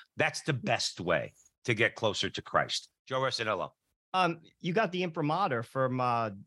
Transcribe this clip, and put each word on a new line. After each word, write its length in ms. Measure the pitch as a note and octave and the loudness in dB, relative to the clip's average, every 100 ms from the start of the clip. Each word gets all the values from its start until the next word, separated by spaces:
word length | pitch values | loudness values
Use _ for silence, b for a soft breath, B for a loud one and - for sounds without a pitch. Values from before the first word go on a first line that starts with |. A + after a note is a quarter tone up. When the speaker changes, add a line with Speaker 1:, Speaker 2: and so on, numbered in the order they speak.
| B - | B -2
Speaker 1:
That's 240 | D#3 - | -2 -2
the 120 | - | -4
best 460 | C3+ G#3+ A2+ - - | -2 0 0 -2 -4
way 340 | E2+ D#2 A1 _ _ _ - | 0 0 0 _ _ _ -2
to 100 | A2 | 2
get 180 | A2+ | 2
closer 380 | - A2 F#2 F#2+ | 2 -2 0 -4
to 100 | - | -4
Christ. 480 | - D#2 C2 - - _ - | 0 0 0 -4 -8 _ -6
Joe 120 | C3 | -2
Resinello. 500 | C3 A#2+ A2 F#2+ D2+ _ _ _ _ | 0 -2 -2 -2 -4 _ _ _ _
Speaker 2:
Um, 280 | F#3 F3 E3 - _ | 0 0 0 -10 _
you 140 | E3+ | -2
got 180 | F3+ G#3 | 2 2
the 120 | F3+ | 0
imprimatur 580 | F3+ E3 D3 E3+ G3 A#2+ | -2 0 0 2 2 0
from, 400 | A#2+ C3+ C3 B2+ | -2 0 0 2
uh, 300 | B2 A#2 A2 G2 | 2 2 0 -4